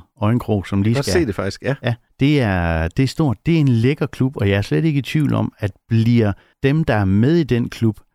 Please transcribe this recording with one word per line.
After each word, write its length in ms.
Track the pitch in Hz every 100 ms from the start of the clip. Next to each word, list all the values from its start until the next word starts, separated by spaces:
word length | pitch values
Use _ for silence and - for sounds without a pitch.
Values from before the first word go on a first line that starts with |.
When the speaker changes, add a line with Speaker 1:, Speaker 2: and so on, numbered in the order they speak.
| - _
Speaker 1:
øjenkrog, 460 | 107 120 - 104 -
som 140 | 98
lige 100 | 101
Speaker 2:
Jeg 40 | 123
kan 80 |
Speaker 1:
skal 100 | 143
Speaker 2:
godt 80 | 180
se 40 | 139
det 80 | 95
faktisk, 260 | 98 -
ja. 120 | 113 143
Speaker 1:
Ja, 100 | 117 120 _ -
det 220 | 135 147
er, 460 | 113 92 85 80 82
det 160 | -
er 40 | 131
stort. 300 | - 156 107 -
Det 100 | 165
er 40 |
en 80 | 139
lækker 380 | 117 123 151 156
klub, 320 | - 131 -
og 120 | 101
jeg 80 | 98
er 40 |
slet 240 | 101 151 160
ikke 140 | 143
i 20 |
tvivl 320 | 120 156 139
om, 200 | 110 110 -
at 120 | 104 - -
bliver 420 | 113 113 120 104 98 _ _
dem, 200 | 135 156
der 100 | 160 110
er 100 | 95
med 300 | 101 123 170
i 80 |
den 260 | 143 120 123
klub, 300 | - 113 - _